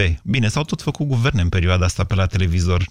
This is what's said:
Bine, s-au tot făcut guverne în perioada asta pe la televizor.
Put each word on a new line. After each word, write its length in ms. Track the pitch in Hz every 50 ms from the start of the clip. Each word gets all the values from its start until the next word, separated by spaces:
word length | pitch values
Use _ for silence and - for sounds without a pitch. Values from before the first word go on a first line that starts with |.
| 101 85 82 - -
Bine, 240 | 180 - 135 113
s-au 160 | 101 - 147 151
tot 180 | - 190 -
făcut 260 | - 156 139 - 151
guverne 340 | 143 131 117 117 143 143 104
în 80 | 87 85
perioada 360 | - 92 85 90 92 90 90
asta 180 | 87 - - 101
pe 120 | - 98
la 100 | 92 95
televizor. 560 | 90 - 92 95 87 82 90 85 90 90 87 90 -